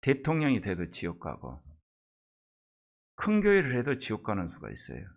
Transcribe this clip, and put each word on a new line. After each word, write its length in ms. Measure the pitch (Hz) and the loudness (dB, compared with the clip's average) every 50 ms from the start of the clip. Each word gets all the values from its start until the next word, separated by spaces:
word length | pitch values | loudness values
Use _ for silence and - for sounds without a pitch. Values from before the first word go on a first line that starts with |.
| - | 4
대통령이 580 | - 139 135 135 156 160 160 156 143 131 113 | 2 2 2 2 0 2 2 4 4 2 2
돼도 300 | - 101 92 87 87 85 | 2 -2 -2 -2 -4 -6
지옥 300 | - - - 87 82 - | -6 -6 -6 -6 -6 -6
가고, 420 | - 80 64 - - 64 65 69 - - - _ _ _ _ _ _ _ _ _ _ _ _ _ _ _ _ _ _ _ _ _ _ _ _ _ _ _ _ | -8 -8 -8 -8 -10 -12 -12 -12 -16 -20 -20 _ _ _ _ _ _ _ _ _ _ _ _ _ _ _ _ _ _ _ _ _ _ _ _ _ _ _ _
큰 240 | - - 208 214 214 | -4 0 2 4 4
교회를 380 | 208 208 202 196 175 135 123 123 | 6 6 6 6 4 4 0 0
해도 180 | 123 139 139 | 0 0 -2
지옥 280 | 127 - - 110 104 - | -2 -2 -4 -4 -4 -2
가는 240 | - 107 98 87 82 | -2 -2 -2 -2 -4
수가 220 | - - - 55 | -6 -10 -12 -12
있어요. 380 | 50 - - - 60 62 90 95 - | -10 -10 -10 -10 -10 -12 -12 -14 -18